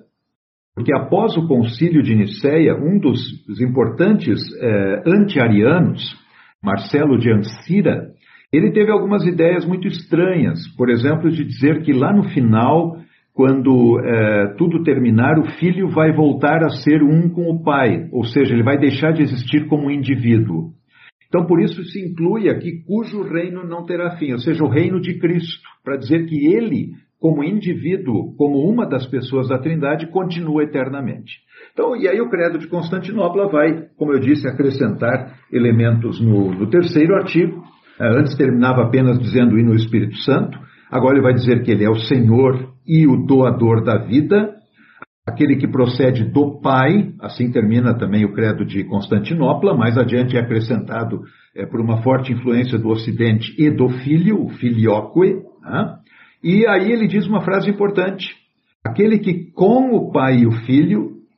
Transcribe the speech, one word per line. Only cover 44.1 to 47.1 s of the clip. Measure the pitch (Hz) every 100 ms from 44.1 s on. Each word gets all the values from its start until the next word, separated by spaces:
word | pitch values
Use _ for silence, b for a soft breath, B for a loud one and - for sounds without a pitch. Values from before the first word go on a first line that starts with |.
| 127 151 208 220 - _ B B B B _ -
aquele | - 147 131
que | 120
procede | 135 123 - 131 113 113
do | 143 147 -
Pai, | 135 131 135 202 -